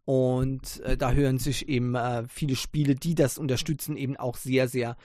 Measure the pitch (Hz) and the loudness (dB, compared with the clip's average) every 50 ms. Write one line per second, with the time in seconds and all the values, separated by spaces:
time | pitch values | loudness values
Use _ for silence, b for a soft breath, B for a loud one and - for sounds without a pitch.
0 | _ - 135 131 131 127 127 127 131 131 135 135 - - - - - 131 127 - | _ 0 2 4 4 4 4 2 0 0 -2 -4 -8 -12 -12 -8 -2 0 0 2
1 | 139 123 123 139 143 131 131 127 - 147 123 - - - 139 120 123 120 123 123 | 2 2 4 4 4 4 2 2 0 0 -2 -2 -2 -2 0 0 0 0 0 0
2 | 120 123 120 117 113 123 - - 156 143 131 - - - - 151 147 139 139 131 | 0 0 -2 -2 -4 -6 -6 -4 -2 -2 -2 -2 -4 -4 -2 0 2 2 2 2
3 | - 165 165 156 147 123 - - 156 131 127 120 - - 156 - - - 151 - | 0 -2 2 4 4 2 2 -2 -2 -2 -2 -2 -2 -2 -4 -4 -4 -6 -6 -4
4 | 139 123 139 - 127 123 - - - 127 127 131 131 120 131 127 117 117 120 b | -4 -4 -4 -4 -4 -6 -6 -6 -4 0 2 2 2 2 0 -2 -2 -2 -6 b
5 | b | b